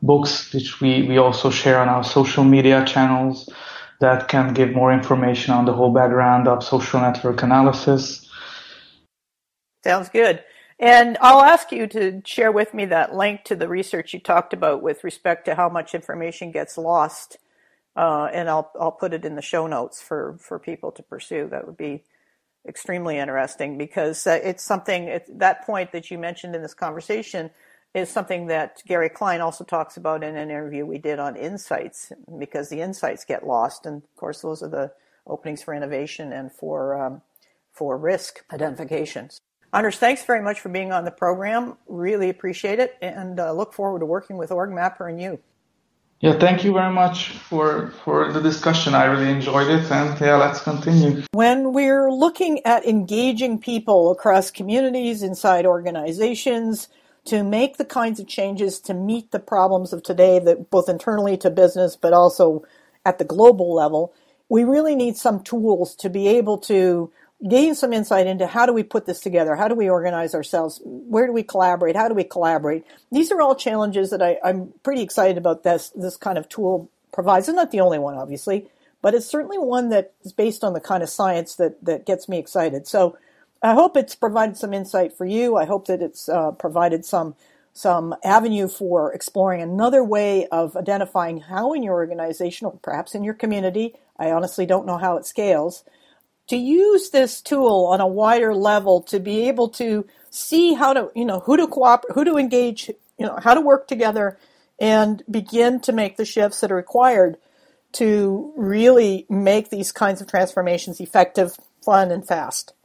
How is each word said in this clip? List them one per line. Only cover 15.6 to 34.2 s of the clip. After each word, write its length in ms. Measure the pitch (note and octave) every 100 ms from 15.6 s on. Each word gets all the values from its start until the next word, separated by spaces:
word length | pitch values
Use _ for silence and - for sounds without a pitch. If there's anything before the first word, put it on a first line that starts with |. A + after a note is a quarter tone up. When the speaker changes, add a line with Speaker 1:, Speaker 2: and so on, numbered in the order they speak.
| F3
Speaker 2:
much 240 | E3+ D#3+
information 600 | F3 - E3+ E3 E3 F3
gets 260 | D#3 D3 -
lost. 600 | D#3+ E3+ D#3 - - - _ _ _ _ _ -
Uh, 320 | E3 D3+ D3
and 160 | E3+ E3
I'll, 220 | D#3 D3+ -
I'll 120 | E3
put 200 | D#3+ F#3
it 120 | E3
in 100 | D#3+
the 80 | D3+
show 240 | - E3+ D#3+
notes 340 | C#3+ B2 -
for, 360 | - D3+ C#3+ D#3+
for 200 | - F3
people 320 | - D#3+ -
to 100 | -
pursue. 460 | - - - E3 D3
That 160 | C3+ -
would 100 | E3+
be 280 | D3+ D3 _ _ _ _ _ _ -
extremely 520 | - - F3+ E3+ D3
interesting, 580 | C#3+ C3+ C3 - C#3+ C#3
because, 480 | D3 - D#3 D#3
uh, 140 | - E3
it's 220 | F#3+ F3+
something, 460 | - F#3+ - F3+ E3+
it, 180 | E3 - -
that 260 | F#3 G3 -
point 240 | G3+ F3+
that 220 | E3+ E3
you 40 | F3
mentioned 360 | E3+ E3+ F3+
in 80 | E3+
this 120 | D#3
conversation 760 | - E3+ D#3 - G#3+ A3 F#3 D#3+ _ _ _ _
is 160 | F#3+ F3+
something 380 | - F3+ F3+ E3+
that 340 | D#3+ D3 - -
Gary 220 | F3+ D#3+
Klein 320 | E3 G3 F3
also 240 | E3+ -
talks 320 | E3+ E3+ D#3 -
about 260 | E3 D#3+
in 140 | D#3 D#3
an 120 | D3+
interview 380 | D3 D3+ D3 D3
we 120 | D3
did 200 | D#3 D3
on 180 | C#3+ A2+
insights, 760 | C#3+ G3 - - - - - - - E3
because 300 | C#3+ D3 D3
the 120 | D3+
insights 440 | F3 F#3+ - -
get 200 | - -
lost. 400 | - B2 B2+ -
And 200 | E3 D3
of 120 | -
course, 260 | _